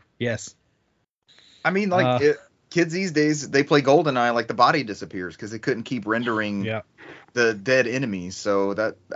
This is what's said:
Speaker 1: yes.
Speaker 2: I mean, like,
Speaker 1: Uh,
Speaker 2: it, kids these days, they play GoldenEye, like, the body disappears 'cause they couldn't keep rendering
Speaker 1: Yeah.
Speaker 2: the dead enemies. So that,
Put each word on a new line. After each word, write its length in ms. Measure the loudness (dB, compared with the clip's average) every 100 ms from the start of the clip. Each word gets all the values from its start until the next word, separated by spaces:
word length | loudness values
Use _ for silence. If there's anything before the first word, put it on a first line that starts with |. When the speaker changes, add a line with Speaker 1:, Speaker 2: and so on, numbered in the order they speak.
| _ -6
Speaker 1:
yes. 360 | -4 -4 -10 -20 _ _ _ _ _ _ _ _ _ _
Speaker 2:
I 60 | -2
mean, 180 | 0 2
like, 140 | 2 2
Speaker 1:
Uh, 120 | 4
Speaker 2:
it, 140 | 2 2 -4 _ _
kids 220 | 0 0
these 200 | 0 -2
days, 360 | 0 2 0 0
they 140 | 0
play 180 | 4 4
GoldenEye, 540 | 6 4 4 2 2
like, 120 | 0 -2
the 40 |
body 280 | 2 4 4
disappears 540 | -2 -8 -10 -10 -10 -10
'cause 120 | -12
they 60 | -6
couldn't 260 | -4 -4
keep 220 | -4 -6 -4
rendering 580 | -2 -2 -2 -2 -4 -4
Speaker 1:
Yeah. 160 | -6 -10 _ -20 -20 -6
Speaker 2:
the 220 | 0 2
dead 320 | 0 0 2 2
enemies. 500 | -2 -4 -6 -8 -6
So 380 | -2 0 0
that, 220 | -2 -4 -6 -12